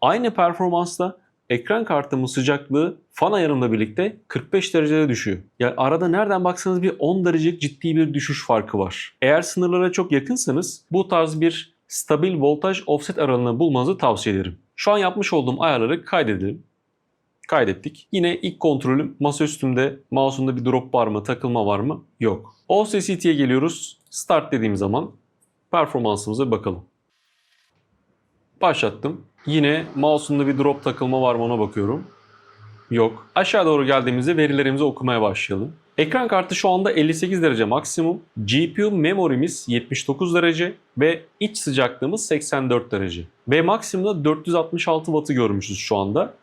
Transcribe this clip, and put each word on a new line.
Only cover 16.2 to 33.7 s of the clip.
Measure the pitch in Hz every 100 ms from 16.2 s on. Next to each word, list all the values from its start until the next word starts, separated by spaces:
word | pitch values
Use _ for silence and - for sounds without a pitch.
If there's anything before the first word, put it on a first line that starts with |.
| 123 98 95 156 - _ _ _ _ _ _ _ -
Kaydettik. | 156 110 92 151 - _
Yine | 190 175 175
ilk | 185 -
kontrolüm | 165 135 131 135 175 -
masa | 143 143
üstümde, | 151 151 135 123 135 139 -
mouse'umda | 131 135 135 131 123
bir |
drop | 120 127 123
var | 123 110
mı, | 104
takılma | 101 123 131 120 104
var | 101
mı? | 120 156 - -
Yok. | 113 - - _ -
O | 196 214
C | 208
C | 185 185
T'ye | 180
geliyoruz. | 151 131 127 160 165 - - _
Start | - - 165 156
dediğim | 135 110 98
zaman | 98 120 190 - _ _ _ _ _
performansımıza | 175 147 131 113 101 104 110 135
bakalım. | 107 - 90 - _ _ _ _ _ _ _ _ _ _ _ _ _ _ _ _ -
Başlattım. | 180 139 110 110 143 170 - _ -
Yine | 156 143 156 165
mouse'umda | 135 147 151 147 143 139
bir | 135
drop | 143 139
takılma | - - 127 131
var | 127
mı | 120
ona | 117 120
bakıyorum. | 104 107 101 143 - - _ _ _ - - - -
Yok. | 117 113 - -
Aşağı | - 190 214
doğru | 165